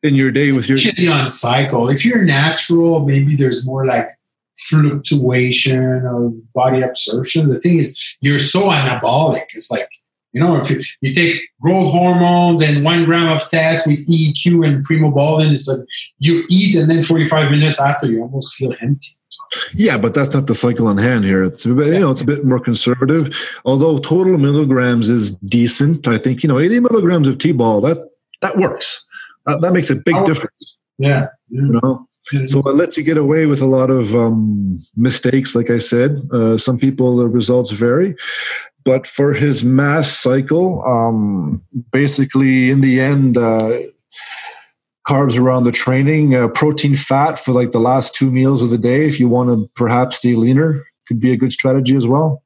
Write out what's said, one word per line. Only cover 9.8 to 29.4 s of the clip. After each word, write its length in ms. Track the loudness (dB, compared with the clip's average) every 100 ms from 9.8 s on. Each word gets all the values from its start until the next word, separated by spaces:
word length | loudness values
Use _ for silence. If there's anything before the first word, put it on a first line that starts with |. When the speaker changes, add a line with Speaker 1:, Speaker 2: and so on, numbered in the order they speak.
| -8 -16 _ _ _
Speaker 2:
you 80 | -2
know, 140 | 0 0
if 140 | -2
you, 120 | -6 -6 -8
you 120 | -4
take 280 | 0 0 -2 -10 _
growth 300 | -2 0 0
hormones 680 | 2 2 2 2 2 2 2
and 240 | 2 2 0
one 180 | 0
gram 240 | 2 0 0
of 220 | -2 -2
test 360 | -2 0 0 0
with 140 | -2 0
E 240 | 0 0
Q 320 | 0 0 2
and 220 | 2 0 0
primobolan, 680 | 0 2 0 0 0 0
it's 160 | 0 -2
like 180 | -6 -8 -16 -16 _
you 260 | 0 0 2
eat 260 | 2 2 2
and 140 | 2
then 140 | 0
forty-five 480 | 0 0 0 0 2
minutes 300 | 2 0 0
after 260 | -2 0 -2
you 140 | -2
almost 340 | -4 -8 -10 -8
feel 180 | -8 -6
empty. 260 | -4 -4 -6 -18 _ -20 -14 -12 -8
Speaker 1:
Yeah, 240 | -2 0 0
but 160 | -2
that's 200 | -2 -2
not 140 | -2 -2
the 80 | 0
cycle 320 | 0 0 0
on 100 | 2
hand 280 | 0 0 2
here. 180 | 2
It's, 220 | 0 -2 -2
you 100 | 0
know, 360 | 2 2 0
it's 100 | 0
a 40 | -2
bit 200 | 0 0
more 160 | 0
conservative, 760 | 0 -2 0 0 2 2 0 -6 -12 -8 -2
although 320 | 2 2 0
total 400 | 0 0 2 2
milligrams 720 | 2 2 2 2 2 2 2
is 260 | 0 -2 -6
decent. 720 | -2 0 0 0 0 0 0
I 100 | 0
think, 260 | 0 0
you 40 | 0
know, 120 | 2
eighty 200 | 2 2
milligrams 480 | 2 2 2 2 2
of 100 | 2
T-ball, 440 | 0 2 2 2
that, 160 | 0 -2 -6 _ _ -8
that 160 | -4 0
works. 500 | -2 -2 -6 -6 -12 -20 -20 _